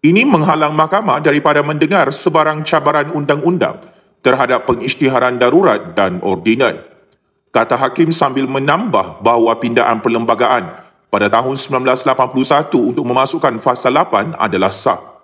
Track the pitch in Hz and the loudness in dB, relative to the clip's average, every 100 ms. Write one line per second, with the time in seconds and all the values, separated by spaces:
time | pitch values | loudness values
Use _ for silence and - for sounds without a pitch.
0 | 151 190 262 180 151 156 151 151 156 196 | 4 4 4 2 2 0 0 0 0 0
1 | 226 135 151 147 151 147 147 151 156 196 | 0 0 2 2 2 2 0 0 0 2
2 | 139 143 185 156 156 156 156 160 147 147 | 0 0 -2 0 0 -2 -2 0 0 0
3 | 143 151 143 147 160 180 - - - _ | -2 -4 -2 0 0 0 -2 -4 -18 _
4 | _ _ 131 131 127 123 - 120 120 - | _ _ 0 2 2 0 0 -2 -2 -2
5 | 135 127 127 123 123 156 185 107 87 82 | 0 2 0 2 2 4 4 0 -2 -2
6 | 95 90 95 92 110 117 123 80 - _ | 0 0 -4 -2 0 2 0 -2 -14 _
7 | _ _ _ _ _ 117 113 117 131 - | _ _ _ _ _ -2 0 0 -2 0
8 | 165 160 139 131 135 135 139 160 226 123 | 0 2 0 0 -2 -2 0 -2 0 -2
9 | 92 - 107 117 113 117 117 117 120 113 | -2 -2 0 2 2 0 0 0 2 0
10 | 120 117 113 113 120 123 87 - - _ | -2 -2 -2 0 2 0 -2 -14 -20 _
11 | _ 101 101 110 131 135 - 131 127 127 | _ -2 2 0 0 -4 -4 -2 0 0
12 | 139 127 127 131 131 147 156 131 - 127 | 0 0 0 0 0 0 0 0 0 -2
13 | 123 123 135 165 156 113 131 123 131 135 | -2 0 0 0 -2 0 -2 0 0 0
14 | 180 104 113 165 110 92 95 - 135 90 | 0 0 -2 -4 -4 0 -2 -2 -2 -4
15 | - - | -8 -20